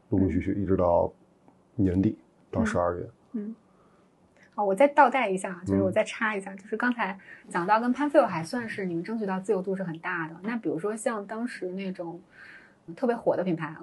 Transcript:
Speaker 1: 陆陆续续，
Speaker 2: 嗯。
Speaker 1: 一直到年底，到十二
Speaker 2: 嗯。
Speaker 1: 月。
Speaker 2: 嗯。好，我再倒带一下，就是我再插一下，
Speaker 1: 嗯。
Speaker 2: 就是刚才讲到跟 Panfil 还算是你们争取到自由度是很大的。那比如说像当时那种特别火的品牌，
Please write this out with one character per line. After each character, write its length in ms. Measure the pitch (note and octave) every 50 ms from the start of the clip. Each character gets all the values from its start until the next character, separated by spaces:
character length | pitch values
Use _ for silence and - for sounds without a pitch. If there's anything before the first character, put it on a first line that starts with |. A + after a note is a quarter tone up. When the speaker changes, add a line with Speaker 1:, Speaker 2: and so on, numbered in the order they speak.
| _ -
Speaker 1:
陆 80 | G2+ F#2+
陆 100 | F#2+ F#2
续 100 | - F2+
续， 140 | F2 G2 F#2+
Speaker 2:
嗯。 80 | G2+ G2
Speaker 1:
一 40 |
直 100 | F2 F#2+
到 340 | F2+ F2+ F2 E2+ E2+ F2 F2+ - _ _ _ _ _ _ _ - _ _ _ -
年 260 | A#2 G2 F#2 F2 F#2+ F#2+
底， 160 | A2 - - - _ _ _ _ _
到 120 | - - A2+
十 160 | G#2+ - F2+
二 160 | F2 F2 F2
Speaker 2:
嗯。 40 | F2
Speaker 1:
月。 120 | - - - _ _ _ -
Speaker 2:
嗯。 240 | A3 G3+ G#3+ A3+ - _ _ _ _ _ _ _ _ _ _ _ _ _ _ _ _ - - -
好， 100 | - G#3
我 100 | G3 G3
再 140 | F#3+ C#4 C#4+
倒 220 | C#4+ D4 C#4+ B3
带 180 | C4 C4 A#3+ G3+
一 80 | F#3+
下， 240 | F#3 - G3 F#3 F3 F#3
就 80 | F#3+ G3
是 80 | G3 G3
我 100 | F#3+ F3+
再 100 | A3 G#3+
插 320 | - - - A#3 G#3+ G#3+
一 60 | G3
下， 100 | F#3+ G3 G3
Speaker 1:
嗯。 20 |
Speaker 2:
就 80 | G3+ -
是 140 | - A3 A3
刚 120 | B3 B3
才 280 | A#3+ A#3+ G#3 F#3+ G3 G3 - - - - -
讲 200 | - - F3+ E3+
到 120 | F#3+ G#3+ A3
跟 140 | A#3+ B3 B3
Panfil 340 | - D4 D4 C#4+ D#4 B3
还 160 | G3+ F3+ D#3+ D#3+
算 240 | - - B3 A#3
是 200 | G#3+ - G#3 F#3+
你 80 | F3+ E3+
们 100 | E3 F3
争 140 | G#3+ A3+ A3+
取 80 | G#3+
到 120 | G3 F#3 F#3+
自 140 | F#3+ - G#3+
由 80 | F#3
度 160 | F#3 G3 F#3+
是 80 | F#3+ F#3
很 140 | E3+ D#3+ E3+
大 280 | - F3+ F#3 E3+ D#3+ D#3
的。 80 | E3 E3+ F#3
那 140 | A3 A#3+
比 140 | A3+ - D#3
如 80 | C#3 D#3
说 180 | D#3 G#3 G#3+
像 300 | A3 - B3 A3+ G#3 G3+
当 200 | G3 A3 A3 A#3
时 240 | B3+ - - F#3 F3+ F3+
那 200 | F#3+ G3 F#3 F#3
种 260 | - E3+ E3 E3+ F3 - _ _ - - - - - - - _ _ _ - E3+
特 100 | - C4
别 80 | A#3 A#3
火 220 | - - F#3 -
的 80 | - F3+
品 100 | F#3+ E3
牌， 220 | D#3+ D#3+ D3+ D#3+ -